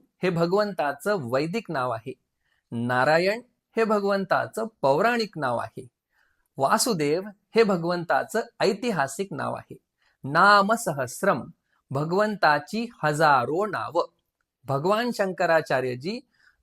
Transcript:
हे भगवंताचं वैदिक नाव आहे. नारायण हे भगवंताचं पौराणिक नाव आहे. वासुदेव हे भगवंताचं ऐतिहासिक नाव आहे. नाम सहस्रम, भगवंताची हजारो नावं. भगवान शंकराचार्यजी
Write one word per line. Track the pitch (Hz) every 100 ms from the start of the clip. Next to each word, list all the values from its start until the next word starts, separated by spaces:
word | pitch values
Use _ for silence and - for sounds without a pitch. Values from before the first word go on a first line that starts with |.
| _ -
हे | 185
भगवंताचं | 165 170 196 208 170 143 139 202 208
वैदिक | 117 131 160 220 -
नाव | 147 127
आहे. | 110 131 - _ _ _ _ -
नारायण | 117 120 127 131 165 185 226 - _ _ 233
हे |
भगवंताचं | 220 214 196 196 190 139 123 - 220 _
पौराणिक | 135 147 226 240 208 160
नाव | 135 117
आहे. | 110 - 123 _ _ _ _ _ _ -
वासुदेव | 135 220 262 175 147 170 208 - _ 220
हे |
भगवंताचं | 208 180 170 175 170 135 - 220 - -
ऐतिहासिक | 170 202 247 170 135 - 196
नाव | 139 120
आहे. | 120 - - _ _ _ _
नाम | 131 156 196 202 196
सहस्रम, | 226 180 139 127 - - 139 113 - _ _ -
भगवंताची | 135 160 185 214 202 160 147 - 214 233 -
हजारो | 151 147 156 135 120 165 208
नावं. | 135 110 165 - _ _ _ _ _
भगवान | 117 139 175 214 247
शंकराचार्यजी | 226 196 180 175 160 151 135 127 123 156 247 - _ _ _